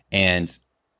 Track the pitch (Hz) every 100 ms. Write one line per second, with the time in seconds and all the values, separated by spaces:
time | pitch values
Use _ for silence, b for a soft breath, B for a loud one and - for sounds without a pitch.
0 | _ 98 95 90 85 - _ _ _ _